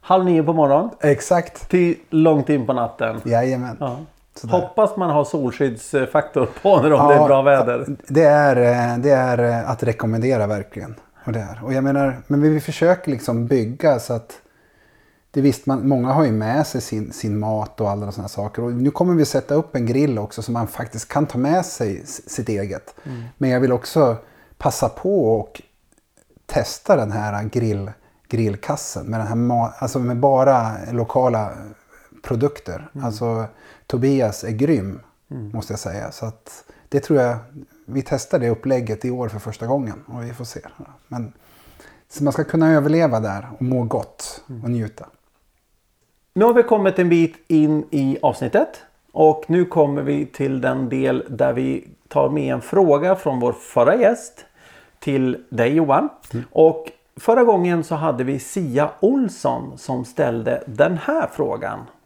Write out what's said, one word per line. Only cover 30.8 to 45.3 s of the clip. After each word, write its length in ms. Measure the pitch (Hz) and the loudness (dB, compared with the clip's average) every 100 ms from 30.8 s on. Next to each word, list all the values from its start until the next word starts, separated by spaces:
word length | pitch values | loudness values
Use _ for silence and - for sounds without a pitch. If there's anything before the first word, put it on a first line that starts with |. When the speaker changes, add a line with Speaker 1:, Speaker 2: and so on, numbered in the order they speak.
| 113 | -6
Speaker 2:
lokala 600 | 120 113 135 127 113 104 90 104 - _ _ _ _ | -4 -2 0 2 0 -4 -8 -16 -20 _ _ _ _
produkter. 640 | - 120 143 143 - 165 151 143 | -6 -2 -2 -4 -12 -12 -12 -10
Speaker 1:
Mm. 100 | 127 | -8
Speaker 2:
Alltså 400 | 107 120 113 110 - - - _ | -4 -4 -4 -6 -12 -20 -20 _
Tobias 560 | 123 131 139 113 104 | -2 0 2 0 -2
är 80 | 98 | -8
grym, 480 | 110 143 143 98 95 - _ _ | -2 0 0 -2 -10 -16 _ _
Speaker 1:
Mm. 200 | 135 107 | -14 -10
Speaker 2:
måste 200 | 113 - | -10 -8
jag 60 | 98 | -10
säga. 320 | - 101 - | -8 -10 -10
Så 140 | - 110 | -10 -12
att 380 | - - - _ _ _ | -12 -20 -20 _ _ _
det 100 | 139 | -4
tror 200 | - 147 | 2 2
jag, 160 | 123 117 - 147 - _ - | 2 -2 -10 -20 -20 _ -8
vi 160 | 135 - | -8 -4
testar 320 | 135 - 180 | -6 -2 -2
det 100 | 120 | 0
upplägget 560 | 113 139 127 113 107 127 | -2 0 -2 -2 -6 -4
i 60 | |
år 180 | 123 117 | -4 -6
för 100 | 110 | -8
första 280 | 113 101 117 | -10 -8 -4
gången 360 | 139 117 98 - | -2 -4 -10 -14
och 160 | 120 | -12
vi 100 | 117 | -12
får 120 | 120 120 | -12 -14
se. 140 | - - - - - _ | -14 -18 -20 -20 -20 _
Men, 260 | 123 113 _ _ _ - _ - _ _ | -10 -10 _ _ _ -20 _ -20 _ _
så 140 | - | -4
man 100 | 143 | -2
ska 100 | 143 | -2
kunna 280 | 151 165 160 | -2 2 4
överleva 460 | 160 147 160 160 113 | 4 4 2 2 0
där 280 | 107 101 120 - | -4 -6 -12 -6
och 60 | |
må 220 | 127 127 | -2 -2
gott 600 | 113 123 - - - - _ | -2 -4 -6 -14 -16 -16 _
Speaker 1:
Mm. 140 | 123 | -10
Speaker 2:
och 60 | 120 | -6
njuta. 360 | 120 107 - - _ _ | -4 -6 -10 -20 _ _